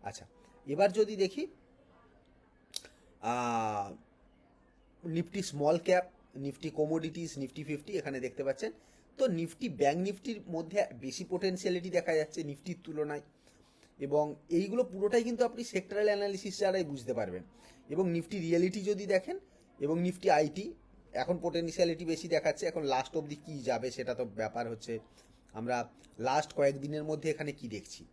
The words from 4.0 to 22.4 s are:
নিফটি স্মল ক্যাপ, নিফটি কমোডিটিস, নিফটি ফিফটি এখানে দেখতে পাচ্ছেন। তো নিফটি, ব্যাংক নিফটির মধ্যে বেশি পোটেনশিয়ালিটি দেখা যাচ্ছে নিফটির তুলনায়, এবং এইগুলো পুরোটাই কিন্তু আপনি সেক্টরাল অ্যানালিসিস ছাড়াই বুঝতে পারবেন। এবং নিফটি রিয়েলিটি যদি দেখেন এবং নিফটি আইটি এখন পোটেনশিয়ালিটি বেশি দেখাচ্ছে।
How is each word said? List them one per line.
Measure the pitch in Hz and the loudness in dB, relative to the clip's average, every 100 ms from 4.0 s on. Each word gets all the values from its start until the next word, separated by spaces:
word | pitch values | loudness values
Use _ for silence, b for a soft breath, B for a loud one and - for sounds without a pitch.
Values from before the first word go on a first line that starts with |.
| _ _ _ _ _ _ _ _ _ _ 170 165 | _ _ _ _ _ _ _ _ _ _ -4 -4
নিফটি | 170 202 185 | -2 -4 -6
স্মল | 143 147 165 170 | 2 4 4 4
ক্যাপ, | 180 180 _ _ - | 4 2 _ _ -8
নিফটি | 139 139 151 - | -8 -6 -8 -2
কমোডিটিস, | 151 160 160 160 165 139 | 0 0 -2 -6 -8 -6
নিফটি | 135 - 143 | -8 -8 -6
ফিফটি | 147 147 190 | -6 -4 -6
এখানে | 147 135 123 | -4 -4 -6
দেখতে | - 135 | -2 -2
পাচ্ছেন। | 135 - - b b b - | -2 -4 -8 b b b 0
তো | 262 170 | 2 2
নিফটি, | 165 - 240 135 | -2 -4 -6 4
ব্যাংক | 139 160 190 | 4 4 -2
নিফটির | 196 - 214 - | -4 -6 -8 -6
মধ্যে | 165 165 202 - 120 | -6 -2 0 0 -2
বেশি | 127 - 180 | -8 -8 -4
পোটেনশিয়ালিটি | 180 190 185 196 180 180 180 | 0 0 0 0 -2 0 0
দেখা | 170 160 | 2 2
যাচ্ছে | 156 - 151 | 0 -4 -6
নিফটির | 143 185 175 165 | -6 -8 -10 -6
তুলনায়, | 151 151 147 - _ b b b b b - 139 | -4 -2 -4 -10 _ b b b b b -8 2
এবং | 147 151 - - 175 | 2 2 -4 0 2
এইগুলো | 196 233 254 | 2 2 0
পুরোটাই | 185 202 233 233 | 2 4 4 2
কিন্তু | 233 233 | 2 2
আপনি | 233 233 | 0 -4
সেক্টরাল | 190 185 208 208 | -4 -2 2 4
অ্যানালিসিস | 202 202 196 196 185 | 4 0 -2 -6 0
ছাড়াই | 196 190 160 | 2 2 0
বুঝতে | 139 117 117 | -4 -2 -2
পারবেন। | 98 90 87 B B B - | -2 -4 -10 B B B -6
এবং | 151 185 170 | 0 2 2
নিফটি | 165 208 165 | -2 -4 2
রিয়েলিটি | 170 185 202 190 | 4 4 2 -2
যদি | 196 202 | -2 2
দেখেন | 190 - 381 b b b - | 2 2 -8 b b b -4
এবং | 143 165 175 | 0 2 2
নিফটি | 170 - 151 | 2 6 6
আইটি | 151 147 208 - - - - - | 4 0 -8 -10 -20 -20 -8 -4
এখন | 127 175 | -2 0
পোটেনশিয়ালিটি | 170 170 170 156 170 160 170 | 0 0 -2 4 4 4 0
বেশি | 160 175 | -2 2
দেখাচ্ছে। | 160 | 2